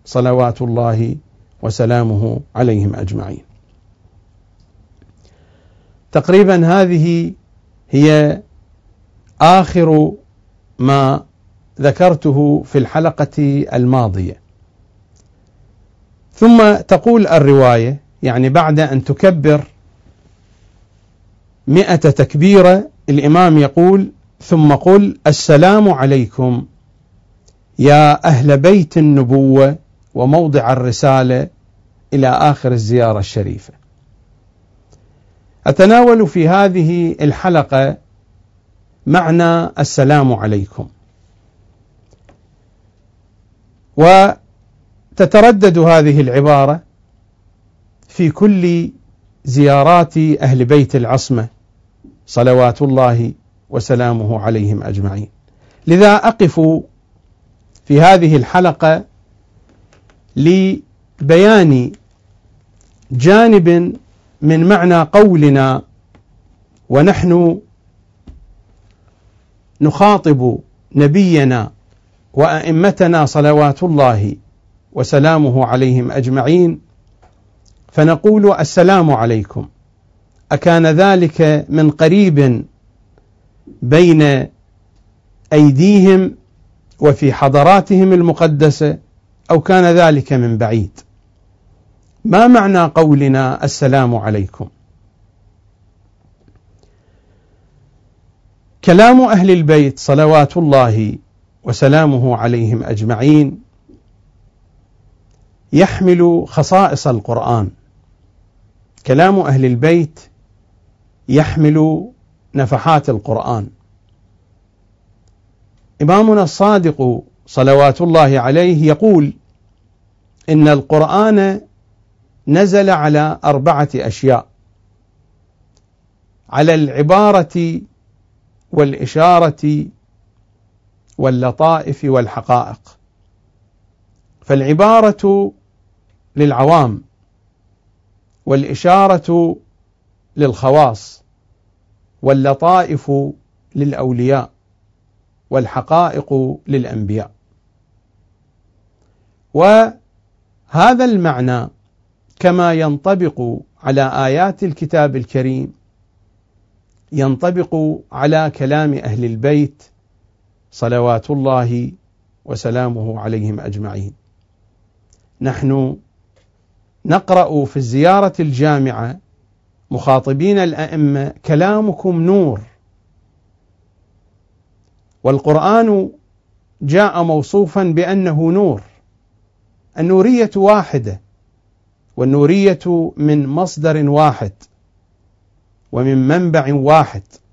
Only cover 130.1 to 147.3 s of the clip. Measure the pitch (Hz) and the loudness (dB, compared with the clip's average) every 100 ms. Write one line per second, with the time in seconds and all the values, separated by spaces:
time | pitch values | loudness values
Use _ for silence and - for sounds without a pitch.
130.1 | _ _ _ _ _ _ _ _ _ _ | _ _ _ _ _ _ _ _ _ _
131.1 | - 139 127 127 120 160 160 151 139 147 | -6 -4 -2 -4 -2 0 -2 -4 -8 -4
132.1 | 131 117 - 107 123 117 110 _ _ _ | -2 -4 -8 -4 -2 -4 -14 _ _ _
133.1 | _ _ _ _ _ _ _ _ _ _ | _ _ _ _ _ _ _ _ _ _
134.1 | _ _ _ - 139 135 151 202 226 214 | _ _ _ -4 -2 0 2 2 4 2
135.1 | 208 202 196 202 - _ _ _ _ _ | 0 -2 -2 -4 -10 _ _ _ _ _
136.1 | _ _ - 147 123 139 165 127 101 - | _ _ -2 -2 0 2 2 0 -6 -14
137.1 | _ _ _ _ _ _ _ _ _ _ | _ _ _ _ _ _ _ _ _ _
138.1 | _ _ _ - 139 139 135 180 185 196 | _ _ _ -4 -4 -4 -4 0 2 2
139.1 | 185 - 170 170 - _ _ _ _ _ | 0 -2 -2 -2 -6 _ _ _ _ _
140.1 | _ _ - 143 101 135 147 139 110 - | _ _ -4 -4 -2 0 2 2 -2 -14
141.1 | - _ _ _ _ _ _ _ _ _ | -20 _ _ _ _ _ _ _ _ _
142.1 | _ 131 139 135 135 165 185 180 147 - | _ -2 0 0 -2 0 0 -2 -6 -6
143.1 | 139 139 143 _ _ _ - 143 135 131 | -6 -6 -12 _ _ _ -8 -6 -6 -6
144.1 | 123 123 139 - _ _ _ _ _ _ | -4 -2 -2 -4 _ _ _ _ _ _
145.1 | _ _ _ - 131 117 - 123 160 170 | _ _ _ -8 -6 -4 -8 -4 -2 -2
146.1 | 135 143 139 131 139 - 139 123 117 101 | -6 -6 -6 -6 -8 -8 -8 -6 -10 -8
147.1 | 107 101 | -8 -10